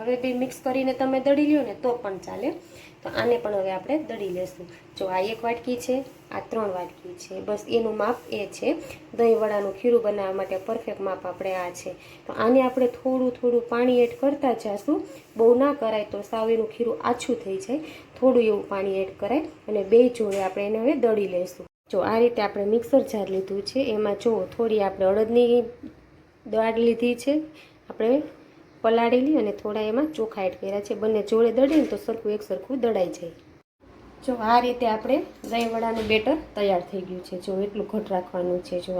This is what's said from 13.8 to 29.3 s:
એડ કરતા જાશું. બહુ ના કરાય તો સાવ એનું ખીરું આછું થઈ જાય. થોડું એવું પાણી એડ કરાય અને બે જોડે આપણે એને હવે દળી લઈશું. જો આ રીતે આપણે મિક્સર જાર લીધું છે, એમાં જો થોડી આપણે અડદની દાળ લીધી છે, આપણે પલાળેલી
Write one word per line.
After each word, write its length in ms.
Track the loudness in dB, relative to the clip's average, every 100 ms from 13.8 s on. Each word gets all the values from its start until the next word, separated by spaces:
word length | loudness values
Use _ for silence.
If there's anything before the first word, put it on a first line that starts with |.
| 4 4
એડ 100 | 4 2
કરતા 360 | 0 2 0 0
જાશું. 340 | -2 -4 0 -2 -2 -14 -10 4
બહુ 160 | 6 8
ના 100 | 4 2
કરાય 300 | -2 -2 -4
તો 140 | -8 -6
સાવ 240 | -4 0 0
એનું 180 | 0
ખીરું 220 | -2 -4 -2 -2
આછું 300 | -2 -2 -4
થઈ 140 | -4 -8 -4
જાય. 140 | -6 -6 -16 -18 2
થોડું 260 | 4 6 4
એવું 160 | 2 -2
પાણી 280 | -4 -2 -2
એડ 80 | -4 -4
કરાય 200 | -2 -2 -2 -12 -4
અને 140 | -4 6
બે 60 | 8 6 4
જોડે 200 | -2 0
આપણે 240 | -2 -2 -2
એને 100 | 0
હવે 100 | 2 2
દળી 280 | 2 2 0
લઈશું. 300 | -2 -4 -10 -20 _ -6
જો 60 | -2 2
આ 80 | 4
રીતે 180 | 4 2
આપણે 200 | -2 -2 0
મિક્સર 260 | 0 4 2 2
જાર 160 | -4 -2
લીધું 260 | -4 -4 -6 -4
છે, 160 | -2 0
એમાં 240 | 0 0 0
જો 80 | 0 0 -2
થોડી 260 | -2 0 2 0
આપણે 200 | 2 2
અડદની 500 | 2 4 4 6 4 2 -6 -18 -20 -20 -20 _ _ -4
દાળ 260 | 0 0 2 2
લીધી 280 | 4 2 0
છે, 100 | 0 0 -2 -14 -20 -20 -14
આપણે 280 | -2 2 2 0 -12 -20 -20 -20 -2
પલાળેલી 560 | 2 2 4 2 4